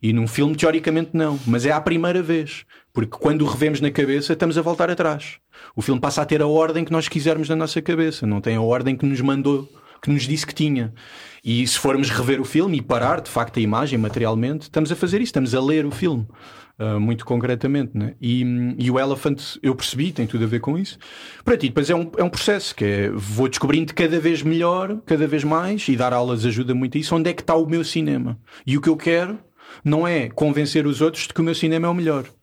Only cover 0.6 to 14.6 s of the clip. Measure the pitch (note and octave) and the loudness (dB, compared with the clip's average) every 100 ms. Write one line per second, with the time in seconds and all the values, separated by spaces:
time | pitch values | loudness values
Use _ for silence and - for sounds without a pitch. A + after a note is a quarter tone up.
0.6 | E3 D#3+ D#3+ D#3+ D#3+ E3 D#3 C#3+ B2 A#2+ | 2 2 0 0 0 0 0 -2 0 0
1.6 | C3 D3+ D#3 E3+ F3 F3+ E3 E3 D3 - | 2 0 2 0 2 0 0 0 -2 -10
2.6 | - - _ - A2+ - - D3 D3 B2+ | -18 -20 _ -4 -4 0 0 2 0 2
3.6 | D3+ D3 D3 C#3 C#3 C#3 C#3+ D#3+ E3+ D#3 | 0 2 0 2 2 2 0 0 2 2
4.6 | E3 E3 E3+ F3 E3 C#3+ - - _ - | 0 0 0 2 0 -2 -8 -18 _ -20
5.6 | - - A2 B2+ C#3+ C#3 D3 D3+ D3 D#3 | -12 -6 0 0 0 0 0 2 4 4
6.6 | D#3+ E3 D#3 D#3+ D#3 D#3+ D3 D#3 D3 D#3+ | 2 0 0 -2 -2 -2 0 0 0 -2
7.6 | D#3+ E3+ D#3 E3 D#3+ D#3 A2 G#2 G#2 A2+ | -2 -2 -2 0 0 0 -2 0 0 0
8.6 | A2+ B2 C3 C3 C#3 C3+ C3+ C#3 C#3 C#3+ | 2 2 0 0 0 0 0 2 2 0
9.6 | C#3 - - - - C#3+ B2 D#3 - - | -2 -18 -20 -10 -2 0 0 -4 -4 -2
10.6 | D3+ C3+ A2+ A2+ - - - - - A#2+ | 0 0 -2 -8 -20 -20 -20 -12 -2 0
11.6 | B2 - C#3 C3+ C#3 A2+ B2 C3+ C3 D3+ | 0 0 2 2 0 0 0 0 2 2
12.6 | F#3+ D3+ A2+ A#2+ B2 F3 - - A2+ - | 2 0 0 0 2 0 -2 -2 -2 0
13.6 | A2 G#2+ C#3+ B2+ G#2+ A2 A2+ A2 A#2+ D#3 | 2 2 0 0 0 0 0 0 -2 -4